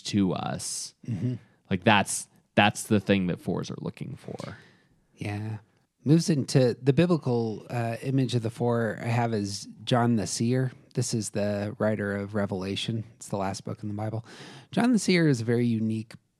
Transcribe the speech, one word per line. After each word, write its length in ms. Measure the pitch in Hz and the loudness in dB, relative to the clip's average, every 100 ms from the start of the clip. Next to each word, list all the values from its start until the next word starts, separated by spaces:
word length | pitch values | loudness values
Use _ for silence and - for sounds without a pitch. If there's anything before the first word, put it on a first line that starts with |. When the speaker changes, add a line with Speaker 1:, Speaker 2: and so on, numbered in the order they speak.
Speaker 1:
to 300 | - 104 92 | -2 0 2
us." 600 | - - 69 - - - - - | 0 -4 -6 -8 -10 -10 -12 -8
Speaker 2:
Mm-hmm. 260 | 98 123 120 - _ - | -4 -4 -6 -10 _ -6
Speaker 1:
Like, 160 | 92 110 | 0 4
that's, 420 | 101 95 - - _ _ - | 4 4 -4 -10 _ _ 4
that's 280 | 104 - | 4 2
the 160 | - 104 | 0 0
thing 280 | - 98 90 | 4 2 2
that 120 | 85 | -2
fours 320 | - 87 85 | -4 -6 -6
are 60 | - | -8
looking 380 | - - - - | -8 -10 -12 -12
for. 400 | - - - - - _ _ _ _ - | -12 -12 -12 -14 -20 _ _ _ _ -10
Speaker 2:
Yeah. 440 | 104 104 110 107 - _ _ _ | -8 -6 -6 -8 -12 _ _ _
Moves 260 | 127 165 - | 4 4 4
into 460 | 147 - 143 127 - | 0 2 4 4 4
the 80 | 131 | 2
biblical, 720 | 135 175 160 131 120 113 101 - | 4 4 2 2 0 0 -4 -6
uh, 260 | 120 117 113 | -4 -4 -4
image 320 | 135 135 120 117 | -2 0 2 0
of 80 | |
the 60 | 110 | -2
four 500 | - 120 117 113 - | -2 0 2 0 -2
I 60 | 120 | -2
have 260 | 120 117 | 0 0
is 360 | 110 101 101 - - 110 | 0 -2 -6 -12 -14 0
John 320 | 123 117 113 | 4 4 4
the 100 | 92 | 0
Seer. 460 | - 117 127 131 - - | 0 0 0 -2 -6 -8
This 200 | - 120 | -4 -2
is 180 | 117 101 | -2 -2
the 440 | 104 104 101 104 - | -2 -2 -2 -4 0
writer 380 | 107 104 101 101 | 0 0 -2 -4
of 200 | 101 107 | -4 -2
Revelation. 680 | 101 95 92 98 - 113 - - | -2 -2 -4 -4 -4 -6 -8 -14
It's 100 | - | -8
the 100 | 101 | -4
last 280 | 98 98 113 | -4 -6 -10
book 140 | 104 | -10
in 80 | 104 | -8
the 60 | 104 | -6
Bible. 280 | 110 117 - - - - - | -6 -6 -10 -16 -20 -20 -6
John 220 | - 233 | 0 2
the 60 | 220 | 2
Seer 280 | - 175 160 | 4 4 4
is 140 | 117 | 2
a 20 | |
very 220 | 113 120 120 | 2 2 2
unique 480 | 110 110 110 110 - _ | 2 0 -4 -6 -16 _